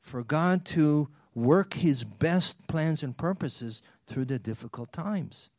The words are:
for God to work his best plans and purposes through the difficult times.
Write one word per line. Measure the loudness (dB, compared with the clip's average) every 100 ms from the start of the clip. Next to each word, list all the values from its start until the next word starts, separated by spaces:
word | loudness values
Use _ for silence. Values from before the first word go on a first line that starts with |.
for | -10 -10
God | -2 2 4 2 0
to | 2 4 4 0 -6 _
work | 0 6 6 4
his | 0 2 2
best | -2 -2 2 2 0 -6 -4
plans | -2 0 0
and | -4 -4
purposes | -4 -2 -6 -6 -10 -12 _ _ -10
through | -6
the | -2 -4
difficult | -4 -8 -10 -12 -12
times. | -8 -4 -4 -6 -12 -20